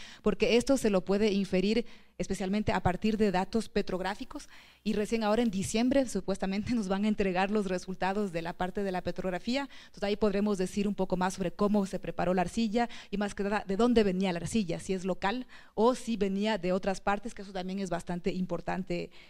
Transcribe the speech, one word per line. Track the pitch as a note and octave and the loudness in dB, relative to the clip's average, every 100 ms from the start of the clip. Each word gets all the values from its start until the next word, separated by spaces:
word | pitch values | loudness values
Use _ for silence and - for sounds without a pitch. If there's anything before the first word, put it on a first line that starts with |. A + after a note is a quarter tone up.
| - - | -14 -2
porque | G#3 G3+ G#3 A3+ | 0 2 4 4
esto | A#3+ C4+ | 4 2
se | A3+ | 4
lo | F#3+ - | 2 2
puede | G3 G#3+ | 2 2
inferir | G3 F#3+ F#3 G3 A3+ - - - - | 2 2 2 2 2 -2 -8 -18 -6
especialmente | F3+ F#3+ F#3+ G#3 G#3+ | -4 -2 0 0 2
a | F#3+ | 2
partir | F#3 F3 G#3+ G#3 | 2 2 0 4
de | G#3+ | 4
datos | F3+ F#3+ A3+ - | 4 2 -2 0
petrográficos, | G#3 G3 F3+ F#3 G#3 B3 D4 - - - - | -2 0 -2 -2 -4 -8 -12 -14 -20 -20 -8
y | G3+ | -2
recién | G3+ G#3 A3+ | 0 0 0
ahora | G#3 A3 | 2 4
en | A#3+ | 2
diciembre | F#3+ F#3 A3 B3+ C#4 B3 | 2 0 2 4 4 2
supuestamente | G3 - G3 F#3+ G3 G#3+ | -2 -2 -2 -2 -2 -2
<laughs> | A#3+ | -2
nos | F#3+ | 0
van | G3 G#3+ | 0 2
a | |
entregar | G#3+ G3 F3+ G3 | 2 2 2 2
los | G#3+ F#3+ | 0 0
resultados | F3+ - F#3 F#3 G3 G3+ | -2 -4 -4 -2 0 -2
de | E3 | -4
la | E3 | -6
parte | - F3+ - | -4 -4 -2
de | G3 | -2
la | F3+ | -2
petrografía, | F3 F3 F#3 F3+ - C4 C#4 - - | -4 -4 -4 -4 -2 -2 -4 -10 -18
entonces | - | -6
ahí | G3+ G#3 | -2 2
podremos | G#3+ G3 G#3 G3 | 2 2 0 0
decir | F#3 - G3+ | 0 0 0
un | G3 | 0
poco | F#3+ F#3 | -2 0
más | F3+ | 0
sobre | F#3+ F3 | 0 -4
cómo | - G#3 G#3 F#3+ | 0 2 2 0
se | F3+ | -4
preparó | E3 E3+ F3 | -6 -2 0
la | F#3+ | 2
arcilla | F3+ - A3+ A3 A#3 - - | 0 0 0 2 0 -4 -6
y | G3 | -4
más | G#3 | -4
que | G3+ | -2
nada | G3 G#3 - | -2 -2 -2
de | G3 | 2
dónde | A#3 A#3 | 4 6
venía | G3+ F3+ F#3+ | 4 2 0
la | E3+ | 0
arcilla, | E3+ A3+ F3 E3 | 0 0 0 -4
si | - | -4
es | F#3+ | -4
local | F#3 F3+ F#3+ B3 B3 - - | -2 -2 -2 -2 -8 -16 -10
o | - A3+ B3 | 2 2 2
si | - A3+ | -2 -2
venía | G3+ G3 G#3+ G#3+ | 0 0 0 0
de | F3+ | 0
otras | F#3+ G3 F#3 | 0 0 -2
partes, | - G3+ A#3 | -2 -2 -4
que | - | -12
eso | G3 | -10
también | F#3 F3+ F#3+ | -8 -6 -4
es | F#3+ | -4
bastante | E3+ - F3 G3 | -4 -4 -4 -2
importante, | F#3 F#3 E3+ - F3 F#3 F3 E3+ - - | -2 -2 -4 -4 -4 -2 -4 -6 -12 -20